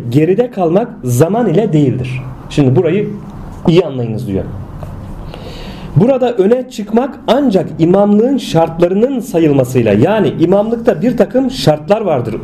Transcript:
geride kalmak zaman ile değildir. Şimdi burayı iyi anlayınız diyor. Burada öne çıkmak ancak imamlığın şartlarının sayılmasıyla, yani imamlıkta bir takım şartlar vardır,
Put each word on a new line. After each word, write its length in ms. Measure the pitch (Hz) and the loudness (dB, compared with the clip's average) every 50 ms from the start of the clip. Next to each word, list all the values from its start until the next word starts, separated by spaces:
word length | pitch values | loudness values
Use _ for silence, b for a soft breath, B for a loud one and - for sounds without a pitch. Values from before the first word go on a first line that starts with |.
| 151 120 | -4 -2
geride 400 | 117 147 156 160 190 196 240 247 | 0 2 2 4 2 2 0 -2
kalmak 380 | 240 - 180 160 165 196 240 233 - - - | -2 -2 0 2 2 2 0 -2 -6 -8 -4
zaman 440 | 123 123 120 156 170 202 233 247 202 | -2 2 2 2 2 2 0 0 2
ile 240 | 156 185 233 214 156 | 2 2 0 2 2
değildir. 480 | 156 147 127 113 127 127 - - - - - - - - - | 2 2 2 0 -2 -4 -6 -8 -10 -10 -12 -14 -14 -14 -6
Şimdi 260 | - - 143 127 127 | -2 0 2 4 4
burayı 320 | 175 185 156 170 202 208 - - - - - - - - - - - - - | 2 2 2 0 0 -2 -4 -6 -10 -12 -14 -16 -16 -14 -14 -14 -10 -6 0
iyi 180 | 160 175 185 | 2 2 2
anlayınız 400 | 151 135 123 117 113 107 104 95 | 2 -2 -6 -6 -4 -6 -6 -6
diyor. 180 | 101 98 95 85 - - - - - - - - - - - - - - - - B B B B B B B B B B B B B B | -4 -4 -4 -4 -6 -10 -12 -14 -14 -14 -14 -14 -14 -14 -12 -14 -14 -14 -14 -12 B B B B B B B B B B B B B B
Burada 360 | 147 185 254 277 254 254 240 - | 2 4 4 4 2 0 0 0
öne 360 | - 185 202 240 254 247 254 | 2 2 2 2 0 -2 -4
çıkmak 480 | - - 202 196 220 233 254 269 - - - | -10 -10 -6 -2 -2 0 0 -2 -4 -6 -2
ancak 420 | - 208 269 294 254 196 180 156 - - - | 0 2 2 2 2 2 2 0 -2 -2 0
imamlığın 600 | 165 165 185 196 202 208 208 208 226 262 285 247 | 2 4 4 4 4 4 4 4 4 2 0 -2
şartlarının 840 | - - - 165 165 165 160 170 170 175 190 196 226 269 277 247 | -2 0 0 2 2 2 0 2 2 2 4 4 2 0 0 -2
sayılmasıyla, 720 | 196 - - 170 165 156 143 135 127 123 127 127 117 110 101 | -6 -4 0 2 2 4 4 2 2 2 2 2 2 4 4
yani 400 | 104 123 175 208 220 190 135 - - | 4 4 2 2 2 0 0 0 0
imamlıkta 640 | 156 175 185 202 208 226 233 233 - 262 208 151 170 | 2 2 2 2 2 0 -2 -2 0 0 0 0 0
bir 140 | 254 247 | 0 2
takım 340 | - 202 - - 247 269 247 | 2 0 2 2 0 0 0
şartlar 500 | - - - - 151 151 151 151 202 220 | -2 -2 2 2 2 2 2 0 0 0
vardır, 360 | 226 185 156 131 113 110 - - | 0 0 0 0 0 -2 -4 -2